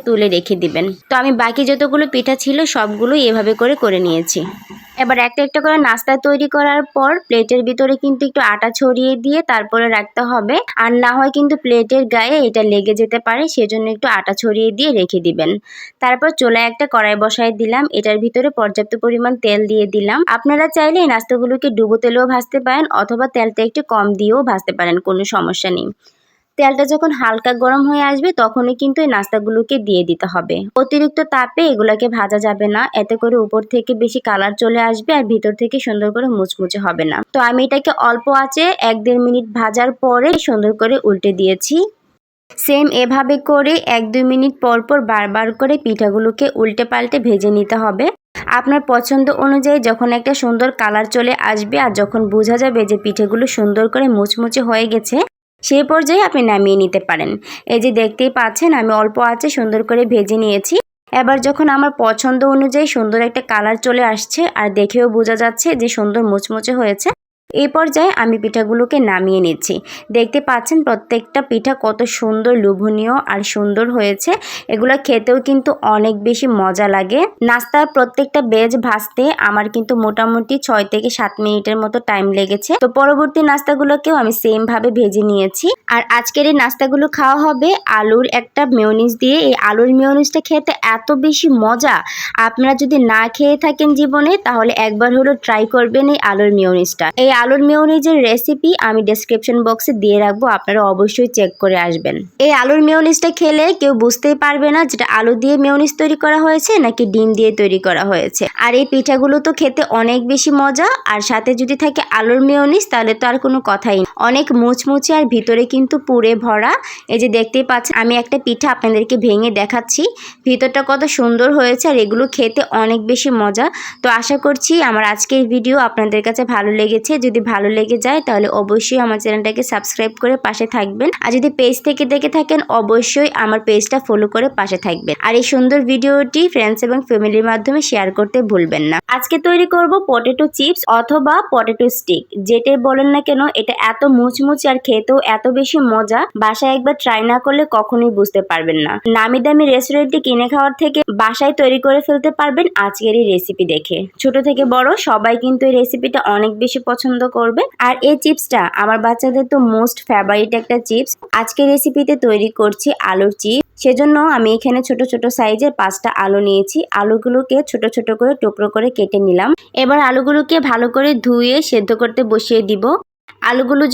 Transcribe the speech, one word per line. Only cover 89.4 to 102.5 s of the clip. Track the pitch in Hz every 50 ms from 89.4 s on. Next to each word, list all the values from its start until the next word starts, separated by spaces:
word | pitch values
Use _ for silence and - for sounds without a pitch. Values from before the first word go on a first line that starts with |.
| 302 269
এই | 254 - - 208
আলুর | 214 226 240 254 262 262
মেয়োনিজটা | 269 277 277 285 294 - - - - -
খেতে | 320 302 302 - - - - 226 220
এত | 226 - - 302 269 269
বেশি | 311 294 - - 311 262 226 214
মজা, | 220 240 233 285 269 208 160 - - - - - - - - 226
আপনারা | 226 233 254 262 269 269 254 285
যদি | 254 302 277 247 226 220
না | 220 226 233 226
খেয়ে | - 285 285 294 285 330
থাকেন | 302 302 - 302 302 294 277
জীবনে, | 294 269 269 294 285 320 381 403 -
তাহলে | 247 247 226 220 240 - - 220
একবার | 220 214 214 240 247 247
হলেও | 262 269 277 285 - -
ট্রাই | - 220 214 220 220 262
করবেন | 247 240 226 226 269 277 285 294
এই | - - 208
আলুর | 196 196 208 208 202 196
মেয়োনিজটা। | 190 185 185 180 180 180 - - 226 160 - 254 254
এই | 269 262 240 240
আলুর | 247 269 277 285 285
মেয়োনিজের | 302 302 311 311 320 320 277 320 320 294 247 226
রেসিপি | 226 233 233 - 302 285 - 330 359 - - 220
আমি | 220 220 214 202
ডেসক্রিপশন | 214 214 - - 233 220 226 - 233 240 233
বক্সে | 226 226 226 - 302 254 208 196
দিয়ে | 208 202 202 208
রাখবো, | 202 196 214 269 247 208
আপনারা | 185 - - 202 214 208 196 190
অবশ্যই | 185 202 208 - - 240 240 247
চেক | 214 196 180 - - 202
করে | 190 190 180 175
আসবেন। | 175 165 165 165 160 - - 190 - _ - 269
এই | 302